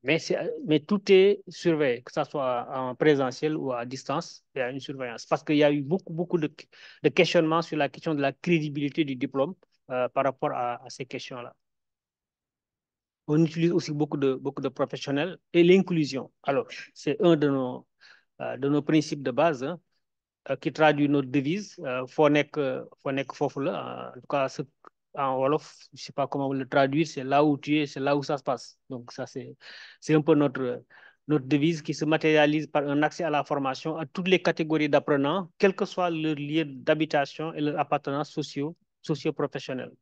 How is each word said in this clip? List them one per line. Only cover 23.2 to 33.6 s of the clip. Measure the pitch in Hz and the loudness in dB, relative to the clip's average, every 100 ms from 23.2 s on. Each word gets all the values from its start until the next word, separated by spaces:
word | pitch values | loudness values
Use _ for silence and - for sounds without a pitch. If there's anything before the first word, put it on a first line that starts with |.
| 135 | -6
fofu | - 139 143 | -4 -4 -2
la ». | 143 196 127 123 123 | -4 -4 -8 -10 -12
En | 123 | -16
tout | - | -4
cas, | 143 131 | -2 -2
ce, | - 135 _ - _ _ - | -4 -12 _ -20 _ _ -4
en | 135 131 | -2 0
Wolof, | 131 151 - - - | 2 0 -4 -20 -20
je | 135 | -18
sais | - | -12
pas | - 135 | -4 -2
comment | 143 139 | -2 -2
le | 135 127 | -4 0
traduire, | 139 135 143 160 | 2 2 2 -2
c'est | 139 | -4
là | 131 139 | 0 4
où | 151 143 | 4 2
tu | 147 151 | 0 0
es, | |
c'est | 143 143 | 0 -4
là | 139 | 0
où | 143 | 0
ça | 139 143 | -2 -4
se | |
passe. | - 147 - _ _ | -4 -6 -8 _ _
Donc | 127 120 | -14 -12
ça, | - | -12
c'est, | 127 135 123 135 - - - - | -12 -12 -14 -18 -20 -20 -20 -12
c'est | - | 2
un | 156 | 2
peu | 151 | 6
notre, | 151 143 131 123 120 _ - - _ - | 4 4 0 -6 -6 _ -20 -20 _ -2
notre | 151 | -2
devise | 131 147 156 160 | 2 2 2 0
qui | 151 | -6
se | 147 | -4
matérialise | 151 156 160 151 147 156 151 | 0 2 4 4 4 2 0
par | 151 143 | -2 0
un | 143 | 0
accès | 151 - | 0 -2
à | 165 | -2
la | 147 | -2
formation | 135 143 | -2 -2